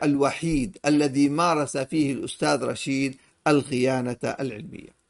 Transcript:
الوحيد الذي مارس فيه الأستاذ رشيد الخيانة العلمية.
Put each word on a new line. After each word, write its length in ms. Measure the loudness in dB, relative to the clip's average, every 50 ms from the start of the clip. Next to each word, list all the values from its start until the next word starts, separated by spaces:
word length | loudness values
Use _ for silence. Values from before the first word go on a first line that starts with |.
| 2
الوحيد 760 | 2 2 4 2 0 0 -2 -2 0 0 0 -2 -2 -6 -2 0
الذي 440 | 2 4 4 2 2 2 2 2 2
مارس 480 | 2 2 2 2 2 0 0 -2 -2
فيه 360 | -4 -4 -2 0 0 0 0 0
الأستاذ 500 | -4 -6 -10 -6 -2 0 0 0 0 0
رشيد 520 | -4 -4 -6 -4 -2 -2 0 -2 -2 -4 -8 _ _ _ _ 2
الخيانة 680 | 4 4 4 2 0 0 0 2 2 2 0 -2 -4 -6 -4 -6
العلمية. 720 | -6 -4 -4 -6 -8 -8 -10 -14 -14 -14 -16 -18 -20 _ _ _